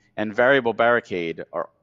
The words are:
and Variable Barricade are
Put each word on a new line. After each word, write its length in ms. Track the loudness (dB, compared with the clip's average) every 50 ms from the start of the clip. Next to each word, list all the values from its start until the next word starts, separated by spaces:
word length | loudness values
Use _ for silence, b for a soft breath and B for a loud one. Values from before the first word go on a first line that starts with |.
| _ _ -10
and 180 | -8 -8 -6 0
Variable 400 | 0 2 4 4 2 2 -2 0
Barricade 680 | 2 2 2 2 2 0 -4 -6 -6 -6 -6 -8 -10 -12 _ -8
are 160 | -10 -10 -10 _ _